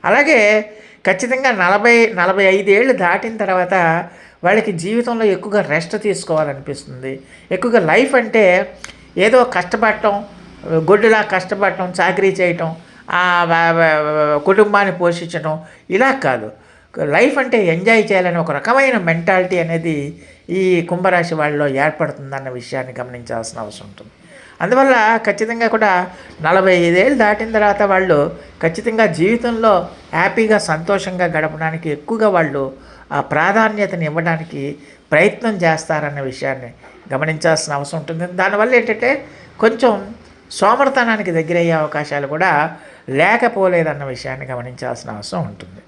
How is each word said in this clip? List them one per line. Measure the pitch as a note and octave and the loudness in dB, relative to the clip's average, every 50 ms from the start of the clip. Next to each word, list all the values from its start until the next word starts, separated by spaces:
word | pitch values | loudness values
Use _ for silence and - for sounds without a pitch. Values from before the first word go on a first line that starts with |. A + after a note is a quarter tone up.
| - | 2
అలాగే | E3+ G#3 C4 C#4+ D4+ D#4 A#3 G#3 G#3 G#3+ G#3+ G#3 - - - - - - _ _ | 4 4 4 4 4 4 4 6 4 4 2 0 -4 -16 -20 -20 -20 -20 _ _
ఖచ్చితంగా | F#3 F#3+ F#3+ B3 A#3 C4 B3+ C4+ C4 | -2 0 0 0 -2 -2 0 0 0
నలభై, | A#3 F#3+ F3+ F3 G3 G#3 A3 A#3+ A#3 A#3 A3+ A3+ A3 | 0 2 2 2 2 4 4 4 6 6 4 2 2
నలభై | F3+ F3 F#3 F#3+ G3 G3 | 0 0 0 2 4 4
ఐదు | F#3+ F#3+ G3+ G3+ G3+ | 4 4 4 4 4
ఏళ్ళు | G3 G#3 B3 C4+ E3 | 4 4 4 2 2
దాటిన | E3 F#3 F3 F3 G3 G#3+ A3+ A3+ | 2 2 0 0 0 -2 -6 -6
తర్వాత | A3 G#3 F#3+ F#3 F#3 F3+ F3+ G3 F#3 E3+ E3 E3 E3+ F3 - - - - - - _ - | -4 -2 0 0 0 0 0 0 2 2 2 2 0 -4 -8 -14 -20 -20 -20 -20 _ 0
వాళ్ళకి | F3 G3+ A3 G#3+ G#3 | 2 2 2 0 -2
జీవితంలో | F#3+ E3 E3 F#3+ A3 A#3+ A#3+ A#3+ A#3 A3+ A3+ | -6 -6 -4 -2 -2 -2 -2 -2 -2 0 0
ఎక్కువగా | G#3 F#3 F#3 - G#3+ G3+ G#3 | 0 0 -2 -4 -2 -2 -2
రెస్ట్ | F3 C3+ D3 D#3+ E3 E3 - G#3 | -2 0 -2 -4 -4 -4 -8 -4
తీసుకోవాలనిపిస్తుంది. | G#3 G#3+ F#3 F#3+ - - E3 D#3 D#3 D3 C3+ C3+ C3 - C#3 - - - C3 B2+ C3 C3+ C3+ C3+ - - - - - _ | -2 -2 -4 -4 -4 -2 -2 -2 -2 -2 -6 -10 -10 -12 -12 -12 -12 -18 -18 -12 -10 -10 -10 -12 -14 -20 -20 -20 -8 _
ఎక్కువగా | G#3 - C4+ A#3+ A3+ A3+ | -6 -2 -2 2 2 2
లైఫ్ | F3+ D#3 D#3+ G#3 C4 C4 C4+ | 2 4 2 2 2 4 2
అంటే | B3+ A3+ A3 - A3+ G#3+ F#3 F3+ F#3 G3 F#3 - - - - - - - - - | 0 0 2 2 4 4 4 4 2 0 -4 -10 -20 -20 -20 -20 -20 -20 -10 -2
ఏదో | F3+ F#3 A3 A#3 B3+ A#3+ | 0 2 4 4 4 4
కష్టపడటం, | B3+ - F#3 F3 F3 - A3 A#3 G#3+ G#3 G#3+ - G#3 G3+ G3+ G#3 - - - - - - - - | 4 0 -4 -4 -2 -2 0 0 0 0 0 0 -2 -2 -2 -6 -12 -18 -20 -20 -20 -20 -16 -8
గొడ్డులా | - E3 D#3+ D#3+ D3+ G3+ G3+ G#3 A3+ A3 G#3+ | -2 -2 0 4 4 4 4 6 4 4 2
కష్టపడటం, | G#3 G#3+ F#3+ F#3 F3+ - G#3 G3 G3+ F#3+ F3+ - F#3 F3+ F3 - | 2 0 -2 -4 -2 -4 -4 0 0 -2 0 -2 -6 -6 -2 0
చాకరీ | F3 F3+ F#3 F#3+ F#3+ F#3+ | 0 0 2 2 0 0
చేయటం, | - G3 F3+ F3 F3 E3+ E3+ D#3+ E3 E3 - - - - - - | 2 0 0 -2 0 -2 -4 -6 -6 -10 -16 -20 -20 -20 -8 -4
ఆ, | - F3 F3+ F3+ F3 F3 F3 | -2 0 2 2 2 2 2
వ-, | E3 E3+ E3 E3+ E3+ E3 | 2 2 2 2 2 4
వ-, | E3 E3 D#3+ D#3 D3+ D3+ D3+ D3+ D3+ D3+ D3 D3+ | 4 4 4 4 2 0 0 0 0 2 2 2
వ-, | D3 | 0
కుటుంబాన్ని | D3 G3 F#3+ G#3 G#3 G#3 G3+ G3+ G3+ F#3+ E3+ | 2 2 4 4 4 4 4 2 2 0 -2
పోషించడం, | E3+ F3 F3 E3+ E3+ F3 E3 - D#3+ D3+ D#3 D#3 D#3+ - - - - _ - | 0 0 0 0 -2 -6 -8 -8 -6 -6 -6 -6 -6 -10 -18 -20 -20 _ -4
ఇలా | F#3 G3 B3+ C4+ | 0 0 2 2
కాదు. | C4+ C4+ - C#3+ B2+ A2+ G#2+ G#2+ - - _ _ - _ _ _ - - | 0 0 0 -2 -2 -2 -6 -10 -14 -18 _ _ -20 _ _ _ -8 -6
లైఫ్ | D#3 D3 C#3+ F3 A#3 C#4+ C#4+ | -4 0 2 4 4 4 2
అంటే | C#4+ B3+ B3 B3 A3+ G3+ | 0 -2 0 0 2 2
ఎంజాయ్ | E3+ D#3+ E3+ F#3+ A3 A3+ A3 G#3 G#3+ | 2 0 0 2 4 4 4 4 2
చేయాలని | G3+ F#3 F3+ F3 E3+ | 2 2 2 0 0
ఒక | E3+ D#3+ E3 | -2 -2 -2
రకమైన | C#3+ C#3+ - G#3+ A#3+ C4+ C4+ C4 B3 | -4 -4 0 2 2 2 2 2 0
మెంటాలిటీ | G#3+ F3+ E3 E3 E3+ E3 - F#3+ F#3 F#3 F3+ F#3+ F3 | 0 0 0 -2 0 2 2 2 2 2 0 0 -2
అనేది | E3 E3 E3+ E3 E3 E3+ D#3 C#3+ C#3 D3 - - - - - _ _ - | -2 -2 -4 -4 -2 -2 -4 -4 -4 -8 -10 -16 -20 -20 -20 _ _ -6
ఈ | E3+ F#3+ F#3+ F#3 F3+ E3+ | -4 0 0 2 2 0
కుంభరాశి | E3+ E3+ F3+ F3 F3+ F#3+ F#3 F3 E3 E3+ E3 | 0 -2 -4 -2 0 2 2 2 0 -2 -2
వాళ్ళలో | D#3 D3+ D3+ D3 D3 D3 | -2 -2 -2 0 -2 -2
ఏర్పడుతుందన్న | C#3+ C3 C3+ C#3+ D#3 D3+ - E3+ D3 C#3+ - C#3 C3+ C#3 C3+ C3 C3 | -2 0 0 0 -2 0 -2 -6 -6 -6 -12 -12 -10 -10 -10 -10 -10
విషయాన్ని | B2+ B2 A#2 - - C3+ B2+ B2+ B2 B2 | -12 -12 -12 -8 -8 -8 -8 -8 -10 -12
గమనించాల్సిన | B2 B2 B2 B2 A#2 A2+ A#2 A2+ A2+ A2+ - A#2+ | -12 -12 -12 -16 -12 -8 -8 -8 -8 -10 -10 -12
అవసరం | A2 G#2+ G#2 - G#2+ | -12 -12 -14 -16 -20
ఉంటుంది. | G#2 - - - - _ _ - - - - - - - - | -20 -20 -20 -20 -20 _ _ -20 -20 -20 -20 -20 -20 -8 -6
అందువల్ల | E3 F#3+ B3 C4 C4+ C#4 B3+ A#3 G#3+ G#3+ A3+ A3 A3 | -2 0 2 4 4 4 4 4 4 4 2 2 0
ఖచ్చితంగా | G#3 G3+ G#3 A3 A3 A#3 A#3 A#3 | -2 -2 -2 -4 -4 -2 -2 0
కూడా | A3 A3+ A3 G#3+ G3+ F#3 F3+ F#3 F3+ - - - - - - | 0 2 2 2 2 2 0 0 -4 -10 -18 -20 -20 -14 -4
నలభై | D#3 D#3 F3+ F#3+ F#3+ F#3+ F#3 | -2 2 2 4 4 4 4
ఐదు | F3 E3+ E3+ E3+ | 4 4 4 4
ఏళ్ళు | F3+ G3 C4+ D4 | 4 4 4 4
దాటిన | A#3+ A3 G#3 G#3 G#3+ A3+ A3 | 4 2 2 2 0 -2 -2
తర్వాత | A3+ G#3+ G#3 G#3 G3+ G3+ G#3 | 0 2 2 2 2 2 2
వాళ్ళు | G3 F#3+ F#3 F#3+ F#3 D#3+ D3 C#3+ E3 E3 - - - - - - | 2 2 2 2 2 2 2 2 0 -4 -12 -18 -20 -10 -4 -2
ఖచ్చితంగా | E3 E3+ A3+ G#3+ A#3 A3 A3 A3 | -2 -2 -2 -6 -4 0 2 0
జీవితంలో | F#3+ D#3+ C#3 E3 G3+ A#3 A#3 A#3+ A#3+ A#3 A3 A3+ A3 G3+ F3 F3+ - - - - - - | 0 2 0 2 2 2 0 0 -4 -2 2 2 4 4 2 0 -4 -14 -20 -16 -6 -2
హ్యాపీగా, | D#3+ F3 - - A#3+ A3 G#3+ G#3+ | 0 0 0 2 0 2 2 2
సంతోషంగా | G3+ G#3 - D#3 D#3+ E3 F#3 G3+ F#3+ F#3+ F#3+ F#3 F3+ F3+ | 0 2 -2 -4 -2 0 -2 -2 -2 -2 -6 -4 -2 -2
గడపడానికి | E3+ E3 D#3 D#3 D#3 D#3 D#3 D#3+ D#3+ D#3+ E3 E3 D#3+ | -2 0 -2 -2 -4 -4 -4 -6 -6 -6 -6 -6 -6
ఎక్కువగా | D3 D3 - - A3+ A3 A3 G#3 | -6 -6 -6 -6 -2 0 2 2
వాళ్ళు | F#3+ F3 D#3+ D3 C3+ C#3+ C3+ C3+ C3+ - - - - - - _ | 2 2 0 0 -2 -4 -6 -6 -8 -14 -20 -20 -20 -20 -14 _
ఆ | - C#3+ | -6 -6
ప్రాధాన్యతను | C#3 - D3+ D3+ D#3+ F#3 G3+ A3+ A3 A3 G#3+ G#3 G3+ F#3 - E3+ E3 | -4 -2 -2 0 0 2 2 2 0 0 0 -2 -4 -4 -4 -4 -6
ఇవ్వడానికి | D3+ D3+ E3+ D#3+ E3+ E3 D#3+ D#3+ - - C#3+ C3+ C#3+ C#3 - - - - _ _ _ | -4 -4 -4 -2 -2 -4 -4 -6 -10 -10 -8 -8 -8 -10 -12 -18 -20 -20 _ _ _
ప్రయత్నం | D#3 D3+ F3+ G#3 - - A#3+ A3+ G#3+ | 2 4 4 2 0 -2 -4 -4 -2
చేస్తారన్న | F#3 F3 E3 D#3+ D#3 - - D#3+ D3+ D3 C#3+ C#3+ C#3+ | 0 0 0 0 0 -2 -4 -4 -4 -4 -6 -6 -6
విషయాన్ని | C#3 C3+ C3 - C#3 C#3 C3 C3+ B2 A#2+ - - - - - - - - B2+ | -8 -8 -8 -6 -6 -6 -6 -6 -10 -16 -18 -20 -20 -20 -20 -20 -12 -6 -4
గమనించాల్సిన | C3+ D#3 D#3+ D#3+ D#3 - E3+ D#3+ D3+ - D#3 D3 | -4 -2 -4 -4 0 0 0 0 0 -2 -4 -6
అవసరం | C#3 C#3+ - - D#3+ | -6 -6 -6 -8 -10
ఉంటుంది. | D3 - E3 D#3+ F3 | -8 -8 -8 -8 -8
దానివల్ల | F3+ F3+ F3+ F#3 G3+ G#3 G3+ G#3+ B3 B3+ | -6 -4 -2 -2 0 0 0 0 2 2
ఏంటంటే | A#3+ A3 A3+ G#3+ A3 - B2 A3 - - - - - - - - - | 2 2 0 -4 -2 0 -2 -2 -2 -6 -14 -20 -20 -20 -20 -4 0
కొంచెం | G#3+ A3+ - A3+ C4+ A#3+ G#3+ G3 G2 G2 - - - - - - _ - | 0 0 2 2 2 2 2 0 -6 -12 -16 -18 -20 -20 -20 -20 _ -18
సోమరతనానికి | - - F#3+ G3+ A#3 C4 C#4 C#4 C4+ C#4 A#3+ A#3 A3 G#3+ G#3 F#3 | -4 0 2 2 2 2 2 2 2 0 0 0 0 -2 -2 -2
దగ్గరయ్యే | E3 E3 D#3+ D#3+ E3+ F3 E3+ E3 | -2 -2 -2 0 0 0 2 2
అవకాశాలు | E3 D#3 D3+ D3 - D3+ D3 C#3+ D3 C#3+ C#3+ | 0 0 -2 -2 -4 -6 -6 -4 -6 -6 -4
కూడా | C#3 D3 D#3+ F3+ F#3+ D#3+ D3 D3+ E3+ E3 - - - - - _ - | -6 -4 -2 0 2 2 2 0 -2 -4 -12 -20 -20 -20 -20 _ -4
లేకపోలేదన్న | C3 C#3 D#3+ F#3+ A3 A3+ A#3+ A#3 A3 G3+ F#3+ F#3 F3 E3+ E3 D#3 D3 C#3+ C#3+ | 0 2 2 2 2 2 0 -2 0 0 0 2 2 2 0 -2 -4 -6 -8
విషయాన్ని | C3+ B2+ A#2+ - C3+ C3 C3 C#3 | -10 -10 -10 -10 -10 -10 -10 -10
గమనించాల్సిన | C3 C3 B2 A#2+ B2+ B2 B2 C3 B2 A#2+ - - B2+ | -10 -10 -10 -10 -12 -12 -10 -8 -8 -8 -8 -10 -12
అవసరం | G#2+ G#2 G2+ - - F2 | -12 -12 -12 -8 -8 -8
ఉంటుంది. | - A2 G#2 - G#2 F2+ F#2+ G2+ - | -8 -8 -10 -16 -18 -20 -20 -20 -20